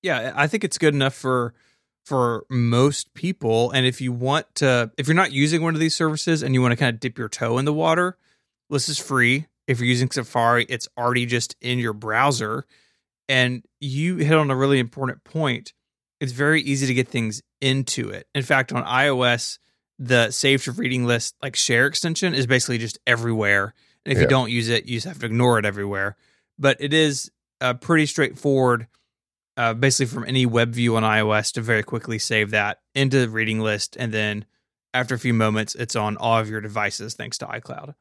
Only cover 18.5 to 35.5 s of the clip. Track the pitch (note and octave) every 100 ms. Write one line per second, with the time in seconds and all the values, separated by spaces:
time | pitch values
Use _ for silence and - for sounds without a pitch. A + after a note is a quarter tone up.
18.5 | C#3 B2+ C3 B2 B2 C#3+ B2+ B2 A#2+ -
19.5 | - _ _ _ _ B2 B2 A2+ C3 C#3
20.5 | C3+ - C3+ E3+ B2+ A#2+ A#2 - - C#3
21.5 | - - A#2+ C#3 - F3 D#3+ F#3 C#3 B2
22.5 | B2+ - A#2+ A2+ - - A#2+ A#2 A2 G#2
23.5 | G2+ G2+ _ _ _ - C3+ D2+ C3+ A#2
24.5 | A#2+ A2+ A#2 - A#2 D#3 D#3+ A#2+ A#2 B2
25.5 | A2+ G#2 G2+ G2+ G2 G2 G#2 _ _ _
26.5 | - C#3 C3 D3 D#3 D#3 C3+ - _ _
27.5 | _ B2+ B2 - E3 D3+ - C#3 - D3
28.5 | C#3 B2+ A#2+ A#2 _ _ _ _ _ _
29.5 | - A#2 A2+ C3+ - B2+ B2 A2+ C3 B2
30.5 | A2+ A#2 A#2+ A#2+ A2+ A2 G#2+ G#2+ G#2+ G#2+
31.5 | - A#2 A2 G#2 A#2+ - A2 - A2 G#2
32.5 | G#2+ G#2 - _ C3+ C3+ C3+ A#2+ A2+ A2
33.5 | A2 A2 G#2 - - A#2+ G#2+ G#2+ G#2 G#2
34.5 | _ _ _ _ B2+ B2 B2 B2+ A2+ A2